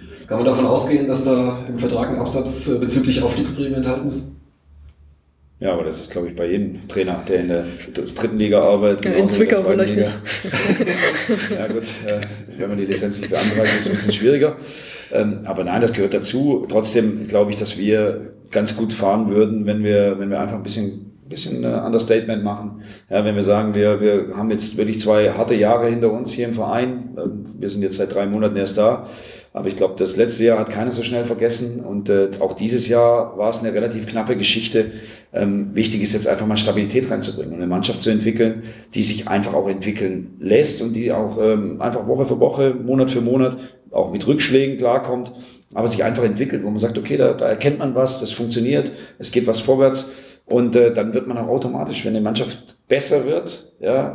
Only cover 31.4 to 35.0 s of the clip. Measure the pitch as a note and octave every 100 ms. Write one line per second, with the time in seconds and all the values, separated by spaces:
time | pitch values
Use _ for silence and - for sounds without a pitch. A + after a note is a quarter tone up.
31.4 | A#2 A#2 A#2+ A#2+ G2 G2+ G2+ G2 G2 G2
32.4 | F#2 - G#2+ A#2+ G#2 A#2+ A#2 A#2 - F#2+
33.4 | G#2+ A2 A2+ G2+ A2+ A2+ G#2+ A2+ A2 G#2+
34.4 | - A2+ - A2+ G#2+ -